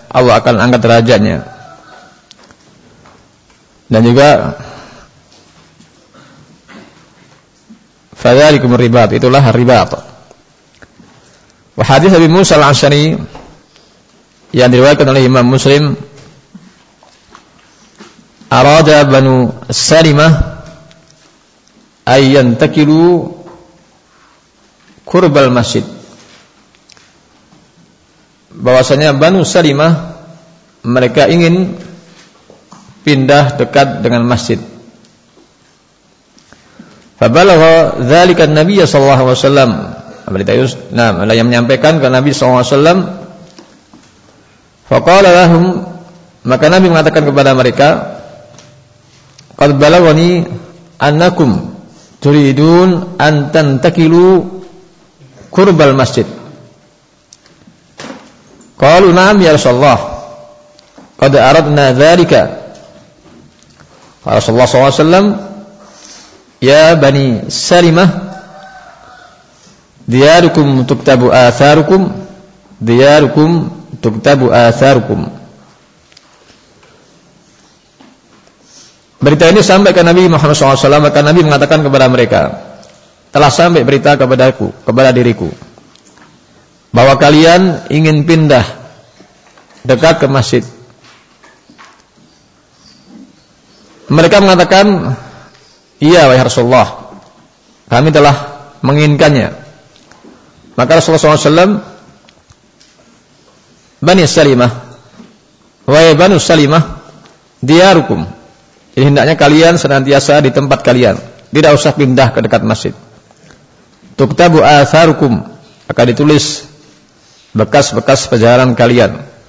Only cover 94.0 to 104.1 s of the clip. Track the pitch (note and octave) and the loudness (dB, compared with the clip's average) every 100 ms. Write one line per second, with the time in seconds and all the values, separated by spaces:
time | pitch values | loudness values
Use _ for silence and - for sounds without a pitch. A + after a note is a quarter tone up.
94 | - D3+ E3 G#3 G3 F3+ E3+ F#3+ G#3 F#3 | -4 0 2 2 2 2 2 2 2 -2
95 | A#2+ B2+ - - - _ _ _ _ - | -6 -10 -12 -20 -20 _ _ _ _ -4
96 | D3+ F3 C#3 B2+ B2+ - A#2+ B2 G#2+ - | 2 4 4 2 0 -2 0 0 0 -6
97 | - - _ _ _ _ _ _ - A#2+ | -20 -20 _ _ _ _ _ _ -6 -2
98 | D#3 D3 D3 C3+ - - - - B2+ D3 | 0 2 2 0 -6 -20 -20 -10 -4 -2
99 | D3+ C#3+ D3+ C#3 F2+ - - _ _ _ | 0 0 0 0 -4 -10 -20 _ _ _
100 | _ _ - _ _ _ _ - B2 D#3+ | _ _ -20 _ _ _ _ -8 0 0
101 | D3+ D#3+ D3+ D3+ D3 D#3+ F#3+ G#3 - - | 0 0 0 0 0 0 0 -2 -8 -20
102 | _ _ _ _ _ _ _ _ _ _ | _ _ _ _ _ _ _ _ _ _
103 | _ _ _ _ _ _ _ _ _ - | _ _ _ _ _ _ _ _ _ -8
104 | D#3 | -2